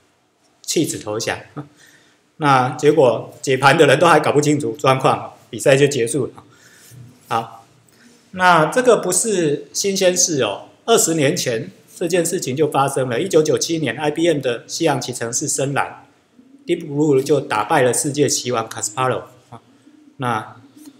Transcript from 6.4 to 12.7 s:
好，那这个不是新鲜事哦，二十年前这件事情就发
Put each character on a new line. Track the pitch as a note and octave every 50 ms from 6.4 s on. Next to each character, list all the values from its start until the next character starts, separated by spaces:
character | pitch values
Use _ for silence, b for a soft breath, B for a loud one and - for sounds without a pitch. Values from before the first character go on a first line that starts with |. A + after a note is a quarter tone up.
| - b b b b b b b b b b b - - - _ _ -
好， | B2 A2+ - - - - - _ _ _ _ b b b b b b b b _
那 | - F3+ F#3 F3+ F3 D#3+ D#3
这 | D#3 - B3+
个 | B3 B3 G#3+ -
不 | - F3+
是 | F3 - - A3+ G3+ F3+ E3+ D3 C#3+ D3 - -
新 | - - - G3+ F#3+
鲜 | F#3+ F#3+ F3+ F3+ -
事 | - - D#3+ C3+
哦， | A#2 G#2 F#2+ F#2+ - - _ _ _
二 | - - G#3
十 | - D#3+ E3
年 | D#3+ C#3 C#3 F3+ -
前 | - C3+ A#2 A2+ D3+ F#3 - - _ _ -
这 | - F#3+ E3
件 | F3+ F3+ E3
事 | E3 G3 F3
情 | - C#3 B2+
就 | D3 D#3
发 | C#3+